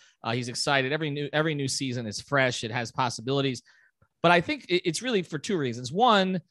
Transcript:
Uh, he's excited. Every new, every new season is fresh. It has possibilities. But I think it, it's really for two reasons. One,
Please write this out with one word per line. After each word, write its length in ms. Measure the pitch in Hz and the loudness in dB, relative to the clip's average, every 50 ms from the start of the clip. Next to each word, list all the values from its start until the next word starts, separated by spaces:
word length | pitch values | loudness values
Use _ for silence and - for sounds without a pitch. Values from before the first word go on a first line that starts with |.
| _ _ _ _ - | _ _ _ _ -6
Uh, 100 | 113 117 | -4 -4
he's 140 | 127 120 | -4 -4
excited. 460 | 123 117 - - 151 143 135 131 131 147 | -6 -6 -4 0 2 2 2 2 0 -2
Every 160 | 156 160 151 | -2 -2 -4
new, 180 | 143 147 147 - - | -4 -4 -6 -2 0
every 220 | 151 156 165 156 | 0 0 0 0
new 120 | 143 139 | -2 -2
season 380 | 131 - - 139 131 120 127 117 | -4 -4 -4 -4 -4 -4 -4 -6
is 160 | 110 98 - | -6 -8 -10
fresh. 420 | - - 143 139 131 127 117 - - | -6 -2 2 2 2 2 2 -2 -6
It 60 | 110 | -4
has 220 | 117 127 117 113 | -4 -4 -6 -4
possibilities. 720 | - - 131 117 - - 110 127 139 139 135 135 123 120 - _ _ _ _ _ _ _ _ _ _ _ | -2 -2 -2 -2 -2 -4 -4 -2 0 0 0 0 -2 -6 -10 _ _ _ _ _ _ _ _ _ _ _
But 100 | - 170 | 4 6
I 100 | 175 175 | 6 6
think 260 | 175 - 302 262 - - | 4 0 -4 -6 -2 -2
it, 140 | 175 175 - | 0 0 0
it's 160 | 180 156 - | 0 -2 -2
really 220 | 220 262 240 196 160 | -2 0 0 0 0
for 160 | - - 147 | -2 -6 -8
two 180 | - - 208 | -4 -2 -2
reasons. 340 | 160 143 123 113 120 127 117 | -2 -2 -2 -4 -6 -8 -6
One, 480 | 139 190 240 254 214 196 190 185 185 175 - _ | 0 2 4 6 6 6 4 2 0 -4 -6 _